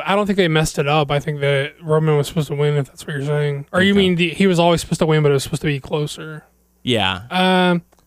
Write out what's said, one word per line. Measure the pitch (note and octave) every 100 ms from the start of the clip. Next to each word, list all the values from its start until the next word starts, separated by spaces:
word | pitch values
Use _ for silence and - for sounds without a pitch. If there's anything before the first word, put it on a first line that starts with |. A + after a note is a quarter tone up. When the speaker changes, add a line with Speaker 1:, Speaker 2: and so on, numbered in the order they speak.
| D3+
Speaker 1:
I | G3
don't | G3+
think | G3
they | F3
messed | D#3 D#3 -
it | C#3+
up. | D3+ C#3+
I | D3
think | D3 D3
that | C#3 C#3 C#3+ -
Roman | E3 D#3 D#3 D3
was | C#3+
supposed | E3+ C#3
to | C#3+
win, | D3 D3
if | C#3
that's | - -
what | D3
you're | C#3
saying. | D3 D3 C#3+ C#3
Or | F3+
you | G3
Speaker 2:
Okay. | G3+
Speaker 1:
mean | F#3 F3
the, | F3
he | D3 G3
was | E3+
always | E3+ E3+
supposed | - E3+
to | E3
win, | D#3
but | D3
it |
was | C#3
supposed | - D3+
to | D#3
be | C#3+
closer? | - D#3 D3+ - D#3 D3+ - _ _ _
Speaker 2:
Yeah. | B2 A#2 F#2+ F#2 A#2
Speaker 1:
Um, | F3+ F#3 F#3 F3+ F3 - _